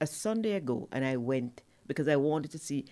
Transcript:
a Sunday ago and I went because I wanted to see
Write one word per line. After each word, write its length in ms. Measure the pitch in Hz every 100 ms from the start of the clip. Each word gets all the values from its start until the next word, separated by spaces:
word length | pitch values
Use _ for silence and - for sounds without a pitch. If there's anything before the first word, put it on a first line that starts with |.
a 60 | 151
Sunday 460 | - 214 226 220
ago 340 | 196 135 120 -
and 140 | 131
I 120 | 131 131
went 460 | 120 135 123 - - _ -
because 220 | 147 147
I 80 | 143
wanted 340 | 147 156 147
to 60 | 156
see 280 | - 143 -